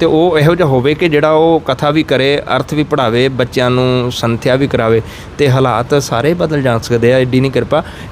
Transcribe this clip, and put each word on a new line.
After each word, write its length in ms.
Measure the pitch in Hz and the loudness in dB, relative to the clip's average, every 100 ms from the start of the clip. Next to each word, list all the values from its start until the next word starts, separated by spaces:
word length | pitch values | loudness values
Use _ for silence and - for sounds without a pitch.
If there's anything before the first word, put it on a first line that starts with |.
ਤੇ 60 | 165 | 0
ਉਹ 320 | 156 175 156 | 2 2 2
ਇਹੋ 160 | 147 | 2
ਜਿਹਾ 140 | 175 165 | 2 2
ਹੋਵੇ 260 | 131 127 | 2 0
ਕਿ 140 | 151 175 | 0 0
ਜਿਹੜਾ 220 | 147 151 | 2 2
ਉਹ 320 | 156 165 160 147 | 4 4 2 0
ਕਥਾ 240 | 127 147 | -2 0
ਵੀ 120 | 151 | 0
ਕਰੇ, 400 | 156 135 135 143 - 131 | 0 0 0 -2 -2 -4
ਅਰਥ 180 | 127 | -2
ਵੀ 80 | 151 | -4
ਪੜ੍ਹਾਵੇ, 460 | 151 - 123 117 131 | -2 0 0 2 0
ਬੱਚਿਆਂ 420 | 127 123 - 123 | 0 -4 0 0
ਨੂੰ 420 | 123 127 127 123 | 0 0 0 -2
ਸੰਥਿਆ 440 | 123 117 113 139 131 | -4 -2 -2 0 0
ਵੀ 100 | 139 | 0
ਕਰਾਵੇ, 360 | 123 113 113 - - - - | 0 2 0 -2 -12 -18 -2
ਤੇ 120 | 143 | 0
ਹਾਲਾਤ 520 | 131 131 110 120 147 | 2 2 0 0 -2
ਸਾਰੇ 320 | 131 117 131 | 0 -2 0
ਬਦਲ 280 | 175 170 151 | 0 -2 -2
ਜਾ 160 | 131 117 | 0 -2
ਸਕਦੇ 360 | - 120 117 | 0 0 2
ਆ। 20 | 131 | 2
ਐਡੀ 240 | 127 127 | 2 0
ਨਹੀਂ 100 | 135 | 0
ਕਿਰਪਾ, 320 | 127 117 147 - - - | -2 -2 -2 -4 -12 -6